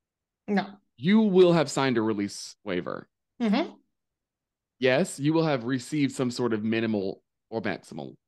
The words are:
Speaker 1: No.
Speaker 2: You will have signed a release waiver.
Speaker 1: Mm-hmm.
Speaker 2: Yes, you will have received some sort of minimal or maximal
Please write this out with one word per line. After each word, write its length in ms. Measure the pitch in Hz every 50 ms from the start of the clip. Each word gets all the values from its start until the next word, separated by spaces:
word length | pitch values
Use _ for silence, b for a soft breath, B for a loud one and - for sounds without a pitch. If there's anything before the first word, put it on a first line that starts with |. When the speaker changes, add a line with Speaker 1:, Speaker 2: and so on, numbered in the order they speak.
| _ _ _ _ _ _ _ _ - -
Speaker 1:
No. 180 | 208 190 175 - - - _ _ _ -
Speaker 2:
You 220 | 123 180 208 220
will 320 | 220 208 180 185 185 175
have 180 | 170 170 147 139
signed 260 | - 143 135 135 123 113
a 40 |
release 540 | 110 110 107 101 101 101 - - - - - _ -
waiver. 440 | 104 90 90 78 64 50 50 - _ _ _ _ _ _ -
Speaker 1:
Mm-hmm. 320 | 240 214 202 269 359 415 - _ _ _ _ _ _ _ _ _ _ _ _ _ _ _ _ _ _ _ _ -
Speaker 2:
Yes, 400 | 123 127 127 143 190 180 - -
you 120 | 139 151
will 120 | 160 165 160
have 180 | 160 143 123 113
received 480 | 123 135 127 - - 156 151 139 131
some 180 | - - 131 123
sort 220 | 120 - 123 120
of 120 | 110 107 107
minimal 580 | 110 110 113 113 110 110 104 95 98 - - _ _ _ _ _ -
or 120 | 110 113
maximal 520 | 98 107 82 - - - - 85 71 65 64 _ _